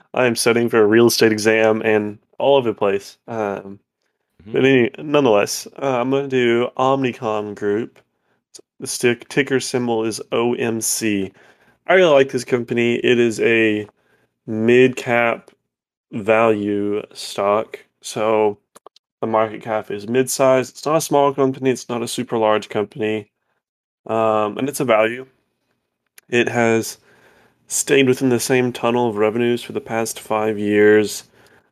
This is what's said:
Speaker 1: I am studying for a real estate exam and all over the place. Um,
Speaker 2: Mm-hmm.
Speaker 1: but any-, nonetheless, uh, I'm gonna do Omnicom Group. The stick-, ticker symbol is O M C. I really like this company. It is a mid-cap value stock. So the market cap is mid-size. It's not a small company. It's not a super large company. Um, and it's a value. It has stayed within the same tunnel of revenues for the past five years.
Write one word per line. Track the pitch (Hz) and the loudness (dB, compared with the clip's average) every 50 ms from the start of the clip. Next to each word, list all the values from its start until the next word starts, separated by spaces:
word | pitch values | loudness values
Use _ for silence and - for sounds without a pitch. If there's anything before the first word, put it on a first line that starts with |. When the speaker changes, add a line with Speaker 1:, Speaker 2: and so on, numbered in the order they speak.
| _ _ - | _ _ -2
Speaker 1:
I | - 127 | 0 0
am | 123 117 | 0 0
studying | - - 123 113 117 120 113 | 0 0 2 2 2 2 2
for | 117 117 107 | 4 4 4
a | |
real | 104 110 117 120 | 6 6 6 6
estate | 117 110 - 120 113 | 6 4 4 2 2
exam | 107 107 104 110 110 110 110 110 110 110 110 | 2 2 2 2 4 4 4 4 2 2 0
and | 113 107 107 104 104 104 110 _ _ _ - | 0 0 0 0 -4 -10 -12 _ _ _ -4
all | - 135 139 | 0 2 2
over | 139 123 113 | 2 2 0
the | 104 | -2
place. | - 107 101 98 98 - - - _ _ | -2 -2 -2 -2 -2 -6 -10 -20 _ _
Um, | - 120 113 107 101 98 98 98 98 98 101 _ _ _ _ _ _ _ _ _ _ _ _ 82 | -12 -8 -6 -6 -6 -6 -8 -12 -14 -20 -20 _ _ _ _ _ _ _ _ _ _ _ _ -14
Speaker 2:
Mm-hmm. | 101 117 | -6 -2
Speaker 1:
but | 139 131 | 0 2
any-, | 135 135 127 117 120 - - | 4 4 4 4 2 -2 -8
nonetheless, | 151 156 147 147 139 123 104 101 104 - - - - - - - 139 | -8 -2 0 2 4 4 4 4 2 0 -4 -10 -12 -14 -12 -8 -4
uh, | 139 131 123 | -4 -2 -2
I'm | 120 131 | -2 0
gonna | 135 139 143 135 | -2 -2 -2 -2
do | 131 127 123 120 117 117 120 - - | 0 0 2 2 2 2 0 -2 -2
Omnicom | - 131 131 135 139 135 127 120 - 127 110 107 107 104 104 101 | -2 0 2 2 0 0 -4 -4 -4 -6 -4 -4 -4 -6 -8 -10
Group. | - 104 101 101 107 123 - _ _ _ _ _ _ _ _ _ _ _ _ _ - - _ _ - | -6 -2 -2 -2 -2 -4 -8 _ _ _ _ _ _ _ _ _ _ _ _ _ -20 -20 _ _ -16
The | - | -12
stick-, | 131 - - - 123 120 117 - - | -10 -8 0 0 0 0 0 -6 -8
ticker | - 151 139 135 139 127 | -4 -4 -2 0 -2 -4
symbol | - - - 127 123 120 117 110 110 | -2 -2 -4 -4 -2 -2 -2 -2 -2
is | 113 104 - - - | -4 -6 -8 -8 -6
O | - 113 117 120 120 | -2 -2 0 0 -2
M | 120 120 117 113 113 | -2 -2 -4 -4 -4
C. | 110 - - - 117 110 104 98 95 92 _ _ _ _ _ _ _ _ _ _ _ - | -4 -4 -6 -4 -2 -2 -2 -2 -4 -6 _ _ _ _ _ _ _ _ _ _ _ 0
I | 175 | 2
really | 190 185 170 147 | 4 4 4 4
like | 135 135 135 | 4 2 2
this | - 127 120 | -2 -8 -6
company. | - 131 120 120 117 123 120 117 120 120 | -2 -4 -4 -4 -2 -2 -2 0 0 0
It | - - 120 123 120 | 0 2 2 2 2
is | 120 117 107 107 | 2 0 0 0
a | 113 113 117 113 113 110 107 104 104 - _ _ _ _ _ _ _ _ _ _ - | 0 0 2 2 2 2 0 -2 -6 -10 _ _ _ _ _ _ _ _ _ _ -12
mid-cap | - 110 110 110 117 123 127 131 131 123 - - 131 120 120 117 117 113 - - _ _ _ _ _ _ _ _ _ _ _ _ _ - | -8 -6 -2 2 4 6 6 6 4 2 -2 -4 -2 0 0 0 0 -2 -4 -8 _ _ _ _ _ _ _ _ _ _ _ _ _ -12
value | 117 98 107 110 110 113 113 110 104 101 104 104 101 101 104 101 104 - - - | -6 0 2 2 4 4 2 2 0 -2 -4 -2 -2 -2 -4 -4 -6 -8 -10 -16
stock. | - - - - - - 101 104 110 113 - - - _ _ _ _ | -16 -16 -12 -6 -2 0 0 0 0 -2 -6 -12 -20 _ _ _ _
So | - - - 123 107 110 110 107 107 104 104 _ _ _ _ - _ - _ _ _ _ _ - | -16 -10 -6 -4 -2 0 2 2 2 0 0 _ _ _ _ -20 _ -20 _ _ _ _ _ -10
the | - | -6
market | 113 110 110 110 110 107 101 | -2 0 0 0 -2 -4 -10
cap | - 117 110 107 101 - | -8 -6 -6 -6 -6 -8
is | 104 104 101 107 | -12 -12 -8 -4
mid-size. | 117 131 131 127 - - 135 131 131 131 123 - | -2 -2 0 -2 -2 0 2 2 2 2 0 -4
It's | - - - | -10 -10 -6
not | 143 156 | -2 -2
a | 160 | -2
small | 156 - 151 143 139 143 139 | -2 0 2 2 2 2 2
company. | 143 135 131 131 135 131 135 | 0 -2 -2 -2 -2 -2 -2
It's | 127 117 - - | -2 -2 -4 -8
not | 123 117 117 | -8 -6 -6
a | 113 | -6
super | - - 120 - 123 117 | -6 -8 -8 -4 -2 0
large | 110 107 107 107 101 - | 2 2 2 0 -2 -4
company. | - 110 104 101 - - 107 107 107 107 101 _ _ _ _ _ _ _ _ _ _ _ _ _ _ _ - | -6 -6 -6 -6 -6 -6 -4 -4 -4 -6 -8 _ _ _ _ _ _ _ _ _ _ _ _ _ _ _ -10
Um, | - 110 113 110 110 107 107 107 104 104 | -6 -2 0 0 0 0 0 -2 -2 -4
and | - 131 139 | -6 -6 -6
it's | 139 - | -4 -4
a | 143 | 0
value. | 120 113 107 110 113 120 127 131 131 _ _ _ _ _ _ _ _ _ _ _ _ _ _ _ _ _ _ _ - | 2 4 4 4 0 -2 -6 -14 -18 _ _ _ _ _ _ _ _ _ _ _ _ _ _ _ _ _ _ _ -2
It | 123 120 117 113 | 0 0 0 2
has | 120 120 117 113 113 113 107 - - _ _ _ _ _ _ _ _ _ _ _ _ _ _ | 0 0 2 2 2 0 -2 -4 -10 _ _ _ _ _ _ _ _ _ _ _ _ _ _
stayed | - - - - - 147 139 139 | -10 -8 -6 -2 0 2 2 4
within | 127 127 127 135 131 | 2 2 2 0 0
the | 123 113 | 0 0
same | - - 135 127 123 123 120 | 0 0 0 0 0 -2 -4
tunnel | - - 117 117 123 123 117 | -4 -4 -2 0 0 0 -2
of | 104 | 0
revenues | 104 107 110 107 120 120 120 120 117 - | 0 0 0 0 0 -2 -2 -2 -4 -6
for | - 110 | -8 -10
the | 107 | -10
past | - - 117 113 113 110 - - | -8 -6 -6 -6 -6 -6 -8 -12
five | - - 110 107 107 110 110 101 | -8 -6 -4 -2 -2 -2 -4 -4
years. | 104 104 104 104 104 104 107 107 104 101 - - - _ _ _ _ _ _ _ _ _ | -2 0 2 4 6 6 6 6 4 0 -4 -12 -16 _ _ _ _ _ _ _ _ _